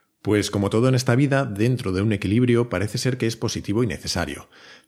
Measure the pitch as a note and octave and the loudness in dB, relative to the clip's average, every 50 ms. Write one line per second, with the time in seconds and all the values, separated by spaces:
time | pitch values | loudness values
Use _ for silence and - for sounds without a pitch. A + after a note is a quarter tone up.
0 | _ _ _ _ - - G#2+ G#2 G2 - - G2+ G2 G2 - A2 B2 C3 C3 B2+ | _ _ _ _ -2 0 2 2 2 0 0 0 0 0 2 2 4 4 2 2
1 | B2+ - A#2+ B2+ D3 C3 C#3 C3+ C#3 A#2+ G2+ G2 A2 B2+ B2+ - F#2 F#2+ F#2 F#2 | 2 2 2 4 2 2 2 0 -2 -2 -2 0 0 2 0 0 -2 -2 -2 0
2 | G2+ A2 G#2 G2 - F#2 G2+ A#2+ B2+ B2 A#2+ A#2 A#2+ A#2+ F2+ F2+ G2 G#2+ - B2 | 0 0 0 0 0 0 2 2 4 4 4 2 2 0 -2 -2 -2 -2 -4 -2
3 | - C3 B2 B2+ A#2 A2+ A2 - - G#2+ - - D#2+ - G2+ A2+ B2 G2+ D2 C2+ | -2 -2 -2 0 -2 -2 -2 -2 -4 -4 -4 -4 -4 -2 -2 -2 -2 -2 -4 -6
4 | - - - F#2 E2 D2 C#2 C2 - - - - - - - - _ | -6 -4 -4 -2 -4 -4 -6 -10 -12 -18 -20 -20 -20 -20 -20 -20 _